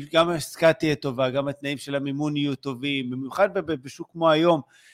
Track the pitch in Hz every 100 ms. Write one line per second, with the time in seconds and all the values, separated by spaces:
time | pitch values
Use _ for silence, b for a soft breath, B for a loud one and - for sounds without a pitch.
0 | 143 165 170 165 - - 165 156 156 147
1 | 143 123 127 135 139 135 143 143 139 139
2 | 139 139 151 147 143 135 143 123 143 139
3 | 123 127 131 - 202 190 160 143 131 -
4 | 165 170 165 156 170 160 - b b